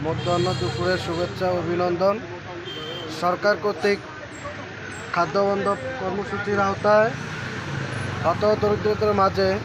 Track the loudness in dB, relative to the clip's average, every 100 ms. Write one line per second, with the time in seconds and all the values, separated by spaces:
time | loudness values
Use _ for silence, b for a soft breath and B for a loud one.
0 | -2 -2 0 2 2 0 -2 -2 0 0
1 | -2 -2 -2 -2 0 0 0 0 0 4
2 | 2 2 -4 -12 -10 -10 -10 -10 -8 -8
3 | -8 -2 0 2 2 2 0 0 2 0
4 | -2 -14 -14 -12 -12 -10 -12 -12 -12 -12
5 | -4 0 2 2 2 2 0 -2 -4 -6
6 | -4 -4 -4 -4 -2 2 2 2 6 6
7 | 6 0 -6 -6 -6 -8 -6 -4 -4 -4
8 | -4 -2 0 2 2 4 4 2 2 2
9 | 2 4 4 4 2 2